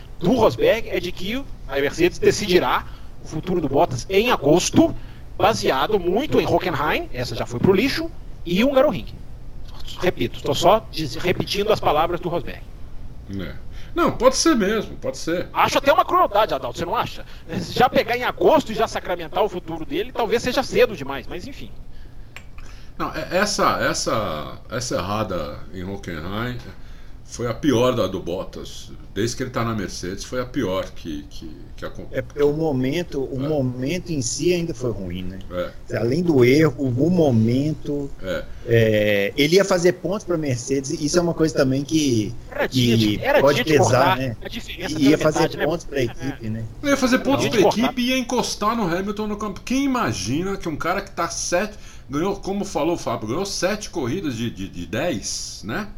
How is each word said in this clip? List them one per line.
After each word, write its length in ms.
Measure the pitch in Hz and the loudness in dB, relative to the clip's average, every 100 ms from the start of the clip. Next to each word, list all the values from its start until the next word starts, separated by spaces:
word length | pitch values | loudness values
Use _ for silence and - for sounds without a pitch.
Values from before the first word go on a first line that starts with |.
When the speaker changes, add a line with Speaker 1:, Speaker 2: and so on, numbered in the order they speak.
| - - | -14 -2
Speaker 1:
do 120 | 170 247 | 2 6
Rosberg, 520 | 214 117 151 220 220 | 4 4 4 4 2
é 120 | 180 | -4
de 100 | 175 | -4
que 320 | - 190 247 277 - - | -4 -4 -4 -6 -10 -6
a 60 | |
Mercedes 440 | 139 139 147 170 - | -2 0 2 0 4
decidirá 680 | - 123 208 180 131 170 - - - - - | 2 4 4 4 4 0 -2 -12 -12 -12 -8
o 20 | |
futuro 320 | 156 165 180 | -6 -2 -2
do 80 | 147 | 0
Bottas 380 | 135 175 - - | 2 2 0 0
em 220 | 190 240 | 2 2
agosto, 640 | 226 143 170 - - 320 - - - - - | 2 4 4 4 4 4 2 -8 -12 -10 2
baseado 640 | 190 220 202 131 156 214 | 2 4 2 2 2 0
muito 400 | 175 196 302 247 | 2 0 2 2
em 60 | 147 | 4
Hockenheim, 640 | 170 185 139 151 226 - | 2 2 0 0 0 -2
essa 240 | 123 120 117 | -6 -4 -4
já 120 | 117 | -4
foi 120 | 120 | 2
pro 140 | 175 | 4
lixo, 360 | 196 269 302 330 - - - 165 | 6 4 0 -4 -8 -10 -10 -2
e 180 | 180 | 2
Hungaroring. 440 | 254 262 285 170 - - - - - - - - - - | 4 6 4 2 -6 -10 -12 -12 -10 -10 -8 -6 -6 -2
Repito, 440 | 175 - 117 - | 0 0 -2 -4
tô 100 | - | -2
só 320 | 139 170 220 - | 2 4 4 2
diz-, 240 | - 156 156 | -6 -6 -2
repetindo 580 | 175 185 - 180 208 | -2 0 -2 -2 0
as 60 | 208 | 2
palavras 400 | 175 151 170 175 | 2 2 2 0
do 100 | 175 | -2
Rosberg. 320 | 165 107 92 - - - - - - - 98 | -4 -4 -8 -12 -12 -10 -8 -8 -10 -10 -8
Speaker 2:
É. 160 | 80 - - - - 339 | -8 -8 -10 -8 -6 0
Não, 160 | 302 | 2
pode 240 | - 247 - | 4 4 6
ser 200 | 330 269 | 4 4
mesmo, 400 | 190 220 - - | 4 0 -2 -6
pode 200 | 127 - | -8 -6
ser. 300 | - 175 - | -4 -4 -2
Speaker 1:
Acho 240 | - 214 - | 2 4 4
até 140 | 269 | 4
uma 140 | 349 - | 4 4
crueldade, 480 | 359 330 202 220 | 4 4 4 2
Adalto, 260 | 139 123 - | 0 -4 -6
você 60 | 170 | -2
não 100 | 226 | -2
acha? 300 | - - - - - 185 170 | -2 -6 -12 -14 -8 -8 -4
Já 180 | - - | 4 4
pegar 280 | - 220 240 | 4 2 0
em 60 | |
agosto 480 | 233 - 185 302 - | -2 2 6 6 4
e 40 | 208 | 0
já 120 | 220 | -2
sacramentar 560 | 202 - 175 160 180 | -2 -4 -6 -4 0
o 60 | 208 | 0
futuro 360 | 185 - 160 156 | -2 -6 -8 -4
dele, 260 | 147 240 | -4 -4
talvez 300 | 240 220 226 | -2 0 0
seja 220 | 254 247 | 0 0
cedo 320 | 247 185 240 175 | 0 4 2 2
demais, 320 | 135 139 - | -6 -8 -8
mas 200 | 160 233 | -10 -10
enfim. 240 | - 113 - - - - - - - - - - - - - | -12 -12 -12 -12 -12 -12 -14 -14 -16 -16 -14 -14 -14 -14 -8
Speaker 2:
Não, 140 | 160 | -6
é, 140 | 156 156 | -6 -2
essa, 480 | 180 202 - 156 95 | 0 2 2 2 2
essa, 760 | 127 165 - 120 98 78 67 82 - | 0 0 0 0 0 -4 -6 -10 -8
essa 260 | 120 - 98 | -6 -4 -4
errada 640 | 90 104 101 87 73 71 - | -2 -2 -2 -4 -6 -8 -10
em 100 | 95 | -10
Hockenheim 760 | 90 98 - 80 82 104 120 120 - - - - - - | -8 -8 -8 -8 -6 -4 -4 -6 -10 -12 -12 -12 -14 -14
foi 240 | - - 120 | -12 -6 -4
a 60 | |
pior 400 | - 156 113 127 117 | -2 2 4 4 2
da, 120 | 95 | 0
do 120 | 95 | -2
Bottas. 720 | 82 80 82 80 - - - - - | -6 -6 -6 -10 -12 -14 -14 -14 -10
Desde 240 | - 117 - | -4 -4 -2
que 60 | |
ele 80 | 131 | -6
tá 120 | 127 | -4
na 120 | 113 110 | -2 -2
Mercedes, 480 | 90 - 90 98 | -4 -6 -8 -8
foi 180 | - 127 | -6 -6
a 40 | 123 | -4
pior 400 | - 95 95 90 | -2 -2 -2 -4
que, 340 | - 85 73 - | -8 -8 -8 -10
que, 260 | - - - - - | -12 -12 -14 -14 -10
que 80 | 87 | -10
aconteceu. 320 | - 127 143 | -10 -8 -6
Speaker 3:
É 40 | |
porque 180 | 120 147 | -6 2
o 100 | 143 | 2
momento, 720 | 151 160 131 127 160 170 143 127 | 2 0 0 0 0 -2 -4 -4
o 140 | 131 143 | -4 -2
Speaker 2:
É. 20 | |
Speaker 3:
momento 640 | 151 127 123 131 180 175 | 0 0 -2 -4 -4 -4
em 120 | 151 | -4
si 280 | 117 - 156 | -2 -2 0
ainda 220 | 180 165 | 2 0
foi 160 | - 117 | -4 -4
ruim, 320 | 101 92 90 | -4 -6 -6
né? 180 | 92 95 - | -6 -8 -8
Speaker 2:
É. 460 | 90 85 - - 113 | -6 -6 -8 -6 -2
Speaker 3:
Além 260 | 113 143 | 0 2
do 200 | 175 139 | 4 6
erro, 440 | 123 143 156 - 131 | 8 8 6 2 0
o 240 | 120 156 | 2 2
momento, 960 | 180 151 113 110 123 151 156 - 143 143 - | 4 4 6 4 2 0 -2 -4 -4 -4 -8
Speaker 2:
É. 200 | 95 82 - - - | -4 -4 -6 -8 4
Speaker 3:
é, 680 | 117 110 107 104 101 101 - | 6 6 6 4 4 2 4
ele 200 | 147 180 | 6 6
ia 60 | |
fazer 300 | 190 185 175 | 6 6 4
pontos 320 | 175 165 208 - | 4 0 -4 -2
pra 100 | 170 | -2
Mercedes, 540 | 151 120 - 135 135 | 0 -2 0 -2 -2
e 160 | 156 147 | -2 0
isso 140 | 175 | 2
é 20 | |
uma 140 | 175 160 | 2 2
coisa 180 | 160 | 2
também 300 | 156 135 131 | 4 2 2
que, 500 | 143 160 147 117 104 117 - | 2 2 4 2 0 -4 -8
Speaker 1:
Era 160 | - 262 | -4 0
dia 320 | 123 120 113 | 2 4 4
Speaker 3:
que 200 | 107 104 | 4 2
Speaker 1:
de, 60 | |
era 160 | 254 285 | 2 4
Speaker 3:
pode 240 | 143 151 | 6 4
Speaker 1:
dia 20 | 247 | 4
de 60 | 214 | 4
Speaker 3:
pesar, 120 | 175 | 6
Speaker 1:
cortar 280 | 123 165 185 | 6 4 2
Speaker 3:
né? 180 | 135 113 | -2 -6
Speaker 1:
a 60 | - | -8
diferença 500 | 233 - - 185 156 | -10 -10 -8 -6 2
Speaker 3:
E 100 | 139 | 4
ia 80 | 151 | 6
Speaker 1:
pela 140 | 156 | 4
Speaker 3:
fazer 120 | 156 | 4
Speaker 1:
metade, 140 | 156 - | 2 0
né? 80 | 147 | -2
Speaker 3:
pontos 200 | 165 - | -2 -4
pra 140 | 139 | -2
Speaker 1:
É. 40 | 123 | -2
Speaker 3:
equipe, 440 | - 131 135 113 | -2 -6 -6 -6
né? 160 | 113 113 - | -6 -6 -4
Speaker 2:
Ele 100 | 285 | 0
ia 60 | 277 | 2
fazer 220 | 254 254 | 4 2
pontos 240 | 254 277 381 | 2 2 2
Speaker 1:
Não, 60 | |
Speaker 2:
pra 80 | 453 | 4
Speaker 1:
de 40 | 208 | 4
cortar. 160 | 208 | 4
Speaker 2:
equipe 200 | 247 - | 0 0
e 80 | 247 | 0
ia 80 | 262 | 0
encostar 580 | 240 247 - - 208 233 | 0 -2 -2 0 0 0
no 80 | |
Hamilton 440 | 185 175 196 202 214 | 0 0 -2 -4 -4
no 100 | 208 | -4
campo. 240 | 214 185 | -6 -8
Quem 240 | - 262 277 | -4 0 0
imagina 720 | 247 160 92 92 143 185 190 | 0 -2 -2 -2 -2 -2 -4
que 100 | 175 | -4
um 80 | 147 | -4
cara 260 | 160 190 | -2 -4
que 100 | - | -4
tá 180 | - 170 | -6 -6
sete, 480 | - - 175 208 - - - - | -4 -2 0 -2 -6 -16 -16 -8
ganhou, 260 | 143 185 - | -2 -2 -2
como 280 | - 202 190 | -4 -4 -2
falou 300 | 160 156 165 | -2 0 -2
o 20 | |
Fábio, 300 | - 120 107 | -2 -4 -4
ganhou 180 | 143 196 | -4 -4
sete 460 | - 185 208 - | -2 -2 -2 -6
corridas 440 | 175 120 180 156 110 | -6 -4 -2 -4 -4
de, 140 | 120 | -6
de, 180 | 87 95 | -6 -10
de 200 | 87 82 | -8 -6
dez, 720 | 107 175 113 - - - - | -4 -2 -4 -4 -8 -8 -10
né? 240 | 101 156 208 | -8 -6 -6